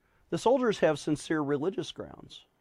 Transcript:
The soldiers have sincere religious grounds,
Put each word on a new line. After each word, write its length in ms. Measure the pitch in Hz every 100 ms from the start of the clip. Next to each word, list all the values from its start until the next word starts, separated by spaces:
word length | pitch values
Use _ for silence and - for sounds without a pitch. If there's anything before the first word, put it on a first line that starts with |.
| _ _ _
The 80 | 170
soldiers 420 | 226 269 247 185
have 200 | 165 156
sincere 420 | - 147 - 156
religious 500 | 143 143 165 190 156
grounds, 540 | - 82 - - - _ _